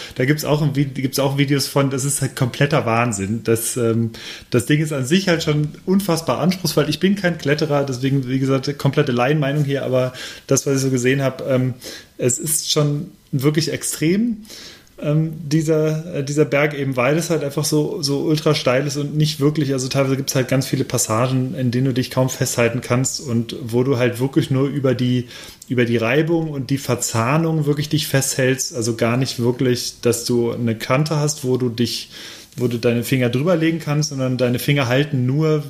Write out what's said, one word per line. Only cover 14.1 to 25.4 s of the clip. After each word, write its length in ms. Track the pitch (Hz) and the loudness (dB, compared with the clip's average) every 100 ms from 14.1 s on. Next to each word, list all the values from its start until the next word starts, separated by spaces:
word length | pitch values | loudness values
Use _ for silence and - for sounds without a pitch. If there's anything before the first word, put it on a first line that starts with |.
| 196 240 214 214 - - - - - | 2 0 -2 -8 -18 -18 -20 -20 -8
ähm, 360 | 151 151 160 156 143 | -2 0 0 -4 -2
dieser, 720 | 156 160 156 156 156 170 143 | 0 2 2 2 -2 -4 -6
äh, 80 | |
dieser 220 | 135 147 143 | -2 0 2
Berg 280 | 139 151 | 2 0
eben, 220 | 143 135 127 | 0 -2 0
weil 220 | 123 156 | 2 2
es 120 | 160 | 0
halt 140 | 160 | -2
einfach 220 | 143 156 147 | -2 -2 0
so, 360 | 151 151 - | 2 0 -2
so 200 | 139 139 | -2 0
ultra 340 | 139 156 156 147 | 0 2 2 2
steil 320 | - 127 143 | 2 2 0
ist 80 | 143 | -4
und 180 | 143 147 | -4 0
nicht 240 | 151 - | 0 2
wirklich, 320 | 143 151 131 | 2 2 0
also 160 | 135 131 | 0 -2
teilweise 260 | 139 135 135 | 0 0 0
gibt's 200 | 139 135 | 0 -2
halt 120 | 127 | 2
ganz 200 | 135 131 | 0 0
viele 180 | 131 - | -2 0
Passagen, 680 | 123 - 110 127 131 127 | -2 0 0 2 0 -2
in 160 | 139 127 | -2 0
denen 180 | 120 135 | 2 2
du 60 | |
dich 180 | 123 123 | 0 0
kaum 180 | - 131 | 0 0
festhalten 500 | - 127 - 117 123 | 0 -2 2 2 0
kannst 400 | - 123 131 - | -2 0 0 -4
und 380 | 139 117 113 - | -2 -2 -2 -6
wo 220 | 120 120 | -2 0
du 140 | 127 123 | 2 2
halt 240 | 123 107 | 2 0
wirklich 300 | 135 160 - | 0 0 2
nur 180 | 131 143 | 2 0
über 260 | 143 131 120 | 0 0 2
die, 320 | 123 123 120 - | 2 0 -2 -10